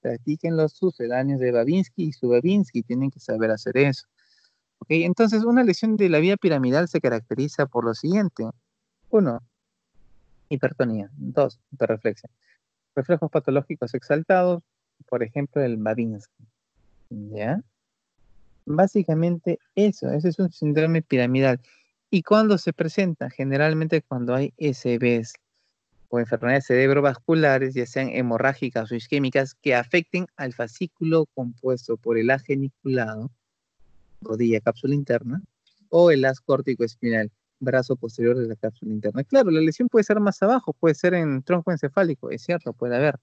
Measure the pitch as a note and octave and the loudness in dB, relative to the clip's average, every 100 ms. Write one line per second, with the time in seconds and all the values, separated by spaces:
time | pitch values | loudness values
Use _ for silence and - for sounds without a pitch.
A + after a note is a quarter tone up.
0 | - A#2+ - D#3 E3 D#3+ D#3 - F#3 - | -6 -6 -6 -4 -2 0 0 0 -4 -2
1 | A#2+ B2 - F3+ B2+ A#2+ A#2+ F3+ F#3+ - | -4 -2 -2 0 0 2 2 0 -2 -4
2 | D#3+ C#3 B2 A#2+ D#3+ G3+ F3+ B2 A2+ B2 | -6 -4 2 2 4 0 0 -4 -4 -2
3 | C3+ - - A2+ A2+ A2 - B2 C#3 C3 | -2 -6 -8 -2 0 -2 -2 2 2 0
4 | - _ _ _ _ _ _ _ - D#3+ | -8 _ _ _ _ _ _ _ -2 0
5 | E3+ F3+ A3+ G#3+ A3+ A#3+ B3 F3 A3 G#3+ | 0 2 2 2 2 4 4 2 0 2
6 | G3 D3+ E3+ G3+ F#3 D3 B2+ C3+ F3 B2 | 4 4 4 2 2 2 2 2 0 0
7 | C3 A2+ A2+ A2+ C#3+ - C#3 A#2+ A#2 A2 | 0 -2 -4 -4 -4 -2 -2 0 -2 -2
8 | D3+ G3 G3 - A2+ - _ _ _ _ | -2 0 0 -4 -10 -10 _ _ _ _
9 | _ A3 F3 A#2+ - _ _ _ _ _ | _ 2 2 -2 -10 _ _ _ _ _
10 | - - _ _ _ C3+ - - B2 A2 | -20 -20 _ _ _ -4 -4 -2 -2 -2
11 | G2+ C#3+ C3+ B2+ C3+ - _ C3+ A#2 A2+ | -8 -12 -6 0 0 -2 _ -6 -2 -2
12 | A2+ G#2 - _ _ _ _ _ _ - | -4 -6 -14 _ _ _ _ _ _ -8
13 | C3+ E3+ D#3+ D#3+ C#3+ C#3 C#3 D#3 A#2 A#2+ | -2 -2 0 -2 0 -2 -2 -8 -8 -8
14 | - D3+ E3 F#3 F3+ F3 _ _ _ _ | -4 -4 2 2 2 -2 _ _ _ _
15 | - B2 A2+ C#3+ C#3+ - C3+ A2+ G#2+ A2+ | -8 -6 -4 -4 -4 -2 -2 -2 -4 -2
16 | A#2 G#2+ - _ - _ _ _ _ _ | -4 -6 -14 _ -20 _ _ _ _ _
17 | _ G#2 G#2 G#2+ G#2+ F3 B3+ _ _ _ | _ -14 -12 -8 -4 -4 -6 _ _ _
18 | _ _ _ - - _ - D3+ G3 G#3+ | _ _ _ -20 -20 _ -6 2 2 2
19 | E3+ D#3+ E3+ E3+ F3+ E3 _ - G#3 F#3+ | 0 0 0 -2 -4 -6 _ 0 0 0
20 | C3 D3 F3 D#3+ F#3 - D3+ D3 D#3+ E3 | -4 -2 -2 0 -4 -2 -2 2 2 0
21 | D#3 C3 B2 C3 C3+ B2 _ _ _ _ | 0 0 2 2 2 2 _ _ _ _
22 | _ F#3+ - G#3+ A3 G3 - D#3 E3 - | _ -4 2 4 4 2 0 -4 -4 0
23 | F#3+ D#3+ C3+ - C3+ C#3 D3+ D#3 D#3+ D#3+ | -2 -2 -8 -6 -4 0 2 0 0 -2
24 | - B2+ A#2+ B2+ C#3 _ D3+ B2+ B2+ A#2+ | -2 -6 -2 -2 -2 _ -4 -2 -2 0
25 | B2 A#2+ A#2 - _ _ _ _ _ _ | 2 0 -2 -14 _ _ _ _ _ _
26 | _ A#2+ A#2 A#2 A#2+ C#3 C3 B2+ C3+ C#3 | _ -4 -2 -2 0 0 2 2 4 4
27 | C#3+ C3 - E3 D3+ C3+ C3+ C3 A#2+ - | 2 -2 0 2 4 2 0 -4 -6 -4
28 | C3 - B2 A2+ B2+ C3+ C3 A#2 A2+ A#2 | -4 -4 -2 0 0 -2 -6 -6 -6 -8
29 | A2+ C#3+ C3+ C#3 C3+ - D3 B2 A#2+ F3+ | -4 -2 0 0 -2 -4 -2 0 0 -2
30 | E3 F3+ F3+ _ C3+ A#2 A#2 - F3+ _ | -2 -6 -6 _ -10 -8 -10 -8 -12 _
31 | D#3+ E3 D3+ - B2 A#2+ C3 B2+ - A2+ | 0 0 0 -6 -10 -6 -4 -4 -4 -8
32 | - A2+ A2+ C3+ - C#3 C#3 _ C3+ C3 | -2 0 2 0 -2 -4 -4 _ -6 -4
33 | A2 G#2+ A#2 _ _ _ _ _ _ - | -4 -8 -12 _ _ _ _ _ _ -20
34 | _ - - A2 A#2 A2 A#2 A2+ C3 C#3+ | _ -20 -8 -2 0 2 0 -2 -2 -2
35 | C#3 A#2+ A#2 D3 G3+ _ _ _ _ E3 | 0 -2 -2 -8 -10 _ _ _ _ 4
36 | F3 D3 C3+ C3 - C3+ C#3 A#2+ A#2 - | 6 6 2 -2 -2 -2 0 -2 -4 -2
37 | A#2+ A2+ G#2+ _ _ _ C3 B2+ B2 C3 | -2 -2 -2 _ _ _ -2 0 0 -4
38 | A#2 A2 A#2 B2+ A#2 A2 A2 A2 A2 G#2+ | -6 -2 0 2 -2 -4 -8 -8 -8 -4
39 | G#2 A2 C#3+ C4+ A3 D#3+ D#3+ D#3 B3 A#3 | -4 -4 0 2 4 4 2 0 2 2
40 | G#3 G#3+ G3+ - G3 B3+ - D3 E3 D#3 | 2 2 2 2 2 2 -2 0 2 2
41 | F3+ F3+ D#3+ C3+ C3 F3+ E3+ E3+ C#3+ E3 | 2 2 0 -2 0 -2 0 -2 -2 0
42 | F#3 C#3 B2+ - - F3 - - B2 A#2+ | 0 0 -6 -10 -4 -4 -4 -6 -2 0
43 | D3 C3 | 0 -2